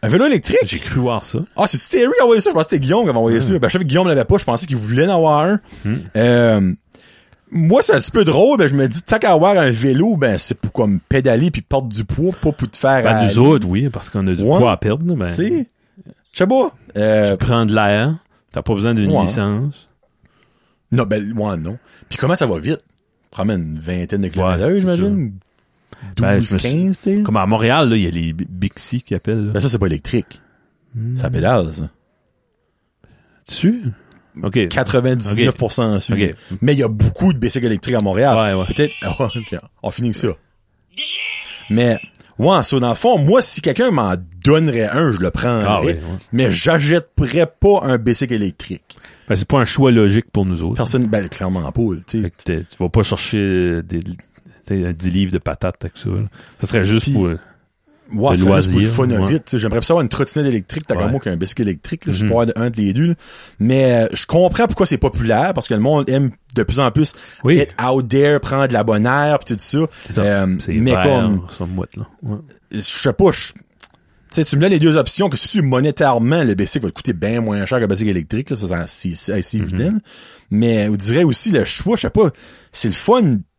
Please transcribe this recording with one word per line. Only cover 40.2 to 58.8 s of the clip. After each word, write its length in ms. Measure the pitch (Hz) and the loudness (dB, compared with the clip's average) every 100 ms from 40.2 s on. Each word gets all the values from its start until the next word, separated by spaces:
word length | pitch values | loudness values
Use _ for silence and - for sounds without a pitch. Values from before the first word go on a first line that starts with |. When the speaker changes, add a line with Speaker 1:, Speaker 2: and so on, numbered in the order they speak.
| 113 82 _ _ _ _ _ - - - - - - - - | -4 -6 _ _ _ _ _ -10 -8 -8 -10 -12 -14 -18 -4
Speaker 1:
Mais, 280 | 107 120 113 - - - - | 0 0 -2 -6 -20 -20 -2
ouais, 260 | 135 190 | 2 2
ça, 160 | 123 139 | 2 0
dans 100 | 123 | 0
le 60 | 117 | 0
fond, 220 | 233 226 | 0 2
moi, 240 | 143 240 | 4 4
si 200 | - - | 2 0
quelqu'un 300 | - 139 247 | -2 0 0
m'en 240 | 165 104 90 90 90 | 0 0 -2 -6 -4
donnerait 440 | 110 151 160 117 107 | 2 2 2 0 -2
un, 220 | 135 160 | 0 0
je 80 | 101 | 0
le 100 | 90 | -2
prendrais. 340 | - 120 117 101 | -2 -2 0 2
Speaker 2:
Ah, 140 | 104 | 0
oui, 100 | 120 | 0
ouais. 40 | 85 80 95 - | -2 -6 -10 -6
Speaker 1:
Mais 200 | 117 131 | 0 0
j'achèterais 960 | 87 - 165 143 165 165 - 139 143 160 _ | 2 2 2 2 0 -2 -4 -2 0 0 _
pas 200 | 196 202 | 2 2
un 140 | 135 127 | 2 0
bicycle 360 | 117 117 131 | 0 0 0
électrique. 640 | 117 101 - - 92 _ - - - - | -2 -4 -6 -12 -14 _ -20 -20 -20 -4
Speaker 2:
Ben, 80 | 104 | -2
c'est 120 | 98 | 2
pas 120 | 139 | 2
un 60 | 117 | 2
choix 260 | - 135 | 4 4
logique 400 | 117 104 104 - | 6 6 4 0
pour 140 | - 95 | -2 -2
nous 180 | 87 | -2
autres. 120 | 85 117 | -4 -2
Speaker 1:
Personne, 300 | 117 127 120 | -2 0 0
ben, 200 | 107 92 | -2 -4
clairement 420 | - 92 92 73 | -8 -4 -4 -4
pas, 100 | - 117 90 90 | -2 -2 -4 -6
tu 120 | 113 | -4
sais. 20 | |
Speaker 2:
Fait 60 | 98 | -4
que 140 | - | -6
t'es, 160 | - 82 | -6 -6
tu 180 | 80 - | -6 -6
vas 100 | 90 | -2
pas 140 | 113 | 0
chercher 800 | 101 107 - 110 98 92 87 85 | 0 -2 -2 -2 0 0 0 -2
des, 160 | 85 87 | -4 -8
tu 140 | - - - _ - - - | -8 -12 -16 _ -20 -20 -6
sais, 200 | 98 87 | -4 -2
un 80 | |
dix 160 | 82 92 | -4 -2
livres 240 | 90 95 | 0 0
de 40 | 90 | -2
patates 460 | - 78 92 - | -6 -6 -6 -6
avec 140 | - - | -12 -10
ça, 120 | 101 | -6
là. 120 | 95 104 - - _ | -6 -6 -10 -20 _
Ça 60 | - | -4
serait 180 | 117 98 | -2 2
juste 180 | 110 | 0
Speaker 1:
Puis, 100 | 127 | 2
Speaker 2:
pour, 100 | 135 | 0
Speaker 1:
ouais, 80 | 90 | 0
Speaker 2:
le 1000 | 82 - _ _ _ _ _ _ 110 123 90 | -2 -10 _ _ _ _ _ _ -2 0 2
Speaker 1:
ça 60 | 95 | 4
serait 160 | 98 | 4
juste 100 | 92 | 4
pour 80 | 92 | 2